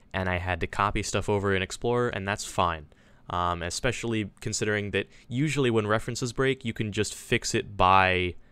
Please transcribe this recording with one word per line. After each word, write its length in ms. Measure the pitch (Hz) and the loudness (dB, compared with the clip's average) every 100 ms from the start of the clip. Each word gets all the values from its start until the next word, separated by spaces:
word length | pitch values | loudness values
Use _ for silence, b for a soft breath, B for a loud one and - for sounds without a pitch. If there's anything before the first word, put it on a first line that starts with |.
| b | b
and 160 | 95 92 | -4 -2
I 80 | 90 | -2
had 220 | 90 87 | -2 -2
to 60 | 90 | -2
copy 360 | - 101 107 | 0 0 0
stuff 260 | 101 104 95 | -2 -2 0
over 260 | 104 98 | 0 2
in 60 | 95 | 0
Explorer, 480 | 95 - 120 120 120 | -2 -4 -2 0 0
and 180 | 110 98 | -2 -4
that's 200 | 107 - | -6 -6
fine. 400 | - 90 80 76 b b b b | -2 -2 -2 -8 b b b b
Um, 340 | 87 87 87 | -2 0 -2
especially 680 | 85 - 131 113 117 110 101 - | -4 -4 -4 -4 -4 -4 -4 -8
considering 520 | - 107 107 104 101 | -6 -4 -2 -2 -2
that 160 | 98 98 B B | -4 -4 B B
usually 420 | 120 156 139 127 | -2 0 2 2
when 160 | 113 104 | 4 2
references 460 | 110 - 120 123 | 0 -2 -4 -4
break, 320 | 113 135 131 | 0 0 0
you 80 | 113 | -4
can 180 | - 110 | -4 -2
just 240 | 101 101 | -2 -2
fix 400 | - - 120 - | -4 -2 0 0
it 220 | 117 - 101 | -2 -2 4
by, 580 | 92 95 92 92 90 85 b | 6 8 6 4 0 -4 b